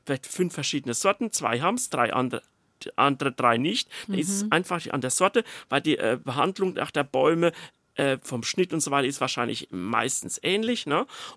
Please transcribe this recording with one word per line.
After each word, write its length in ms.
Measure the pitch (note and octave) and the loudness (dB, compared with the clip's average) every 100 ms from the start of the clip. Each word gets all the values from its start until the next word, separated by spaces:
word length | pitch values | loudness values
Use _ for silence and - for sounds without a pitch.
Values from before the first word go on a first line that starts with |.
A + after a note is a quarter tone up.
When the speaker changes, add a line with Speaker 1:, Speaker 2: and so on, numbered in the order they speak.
| - | -4
Speaker 1:
vielleicht 220 | C3+ - | -4 -4
fünf 260 | - F3 | -2 -2
verschiedene 400 | - C3+ D3 B2+ | -2 -4 -4 -2
Sorten, 380 | A#2 G3 G#3 A3+ | 0 0 0 -2
zwei 280 | - B2 A#2+ | -2 -2 0
haben's, 300 | E3+ A#3+ - | 0 0 -2
drei 240 | C#3 A#2+ | 0 2
andere, 300 | B2+ B2+ A#2+ - _ _ _ - - | 2 0 -2 -10 _ _ _ -6 2
andere 360 | C#3 C#3 C#3 | 2 2 -2
drei 260 | - B2 A#2 | 2 4 4
nicht." 320 | D3 A#3+ - - - | 2 -2 -4 -10 -6
Dann 120 | F#3+ | -2
ist 100 | E3+ | -2
es 140 | G3 | -2
Speaker 2:
Mhm. 80 | G#3+ | 2
Speaker 1:
einfach 340 | E3+ F#3 F3 - | 2 2 -4 -4
an 100 | C#3 | -4
der 80 | B2+ | -2
Sorte, 340 | - C#4 A#3+ - - - | 2 2 2 0 -6 -2
weil 120 | C3+ | 0
die, 160 | D#3 C#3+ | 2 2
äh, 220 | A2 B2+ | 2 0
Behandlung 500 | C3 C3 D3+ F#3 F#3+ - | -2 0 0 0 -2 -2
nach 160 | D3+ | -2
der 120 | D3 | 0
Bäume, 480 | C#3 C3 D3 E3 E3+ - - _ _ - | 0 2 4 4 2 0 -8 _ _ -2
äh, 240 | C#3 C3+ | 0 0
vom 220 | - B2 | -4 -6
Schnitt 300 | - - F3+ | -2 -2 0
und 80 | D#3+ | 0
so 100 | C#3+ | 0
weiter 160 | C#3 C3 | 2 2
ist 140 | C#3 | 0
wahrscheinlich 480 | C3+ - A#2+ A2+ - | -2 -2 -2 -4 -8
meistens 680 | F#2 F#2 A2+ A#2 - - - | -6 -2 0 0 -2 -6 -6
ähnlich, 420 | D3+ G3 A3+ A#3+ - | -2 0 0 -2 0
ne? 220 | D3+ C4+ - - | -2 -2 -8 -16